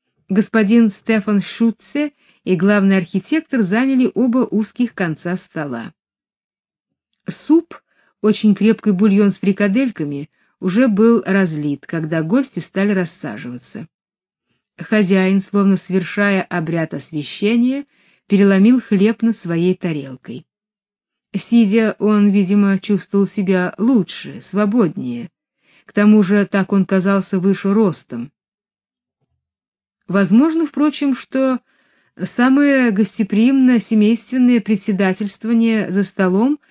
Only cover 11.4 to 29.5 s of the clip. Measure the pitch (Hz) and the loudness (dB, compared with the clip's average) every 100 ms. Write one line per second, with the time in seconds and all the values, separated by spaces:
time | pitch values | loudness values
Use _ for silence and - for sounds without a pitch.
11.4 | 185 156 147 143 - 165 156 165 160 240 | 0 -2 -6 -6 -8 -8 -4 -4 -2 -2
12.4 | - - - 190 202 196 170 - 147 107 | -4 -8 -8 -4 -2 -2 -4 -8 -14 -12
13.4 | 165 123 - 214 165 _ _ _ _ _ | -14 -16 -16 -18 -18 _ _ _ _ _
14.4 | _ _ _ - - 214 185 190 190 196 | _ _ _ -16 -4 0 2 2 2 0
15.4 | 190 202 196 190 - 185 175 - 202 190 | -2 0 2 0 0 -4 -4 -2 0 0
16.4 | - 175 160 165 156 143 - 156 147 - | -2 -6 -4 -4 -4 -8 -10 -10 -10 -4
17.4 | 202 233 247 277 285 _ _ _ - 202 | -2 0 0 -2 -8 _ _ _ -2 2
18.4 | 202 196 208 247 - 196 208 226 226 214 | 4 4 4 4 2 0 0 0 -2 -4
19.4 | 170 165 175 185 180 151 135 127 - 120 | -4 -2 0 0 -4 -6 -8 -16 -16 -16
20.4 | - _ _ _ _ _ _ _ _ 196 | -16 _ _ _ _ _ _ _ _ -10
21.4 | - 233 208 220 220 - 208 208 208 202 | 0 2 4 2 0 0 0 4 4 2
22.4 | 185 208 202 196 - 196 - 196 190 - | 2 2 2 0 0 -4 -2 -2 -2 -2
23.4 | 185 185 180 - 226 254 170 - 143 139 | 0 0 -2 -2 0 2 0 -6 -14 -16
24.4 | - 190 208 240 180 175 247 240 233 _ | -8 -2 0 0 0 -2 -8 -8 -12 _
25.4 | _ _ _ _ _ - 208 214 185 208 | _ _ _ _ _ 0 4 4 4 0
26.4 | 196 196 185 196 185 190 185 196 190 190 | 0 -2 0 0 0 0 0 -2 -2 -2
27.4 | 190 185 196 202 208 147 - 117 120 _ | -2 -2 -2 0 0 -2 -10 -12 -12 _
28.4 | _ _ _ _ _ _ _ _ _ _ | _ _ _ _ _ _ _ _ _ _
29.4 | _ | _